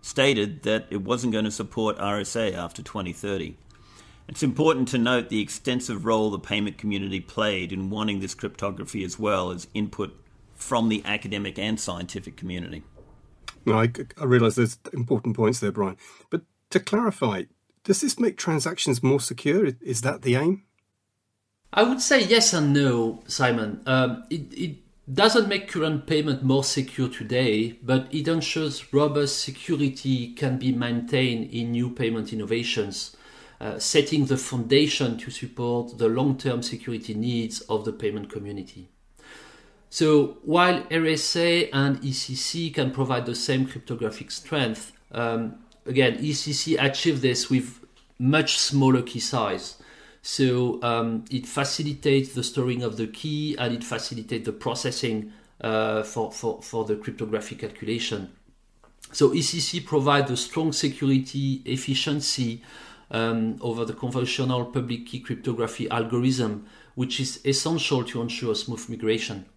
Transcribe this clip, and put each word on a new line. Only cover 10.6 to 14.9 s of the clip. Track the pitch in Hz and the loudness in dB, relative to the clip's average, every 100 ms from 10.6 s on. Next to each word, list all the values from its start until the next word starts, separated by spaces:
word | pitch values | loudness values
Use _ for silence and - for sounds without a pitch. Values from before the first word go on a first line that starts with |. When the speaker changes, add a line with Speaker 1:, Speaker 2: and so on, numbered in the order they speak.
| - 127 113 | -2 0 2
Speaker 1:
the | 107 - | 0 -2
academic | 107 104 101 101 - | -4 -4 -6 -6 -4
and | 104 110 | -4 -4
scientific | - 87 90 101 90 - | -4 -6 -8 -10 -12 -12
community. | 92 90 85 80 - - - - - _ - - - | -8 -8 -8 -12 -16 -20 -20 -20 -20 _ -18 -4 2
Speaker 2:
No, | 110 | 4
I, | 117 120 - - | 4 0 -12 -6
I | 139 | 4
realise | 123 113 110 | 6 6 4
there's | 117 - - | 2 0 -10